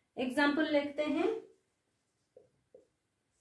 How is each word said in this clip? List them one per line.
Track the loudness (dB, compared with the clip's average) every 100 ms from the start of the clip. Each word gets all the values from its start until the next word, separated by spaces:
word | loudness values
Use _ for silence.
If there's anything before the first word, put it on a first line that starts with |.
| _ -6
Example | -4 2 2 2 2
लिखते | 0 0 -4
हैं, | -2 0 0 -2 -8 _ _ _ _ _ _ _ _ -20 -20 _ _ -20 _ _ _ _ _ _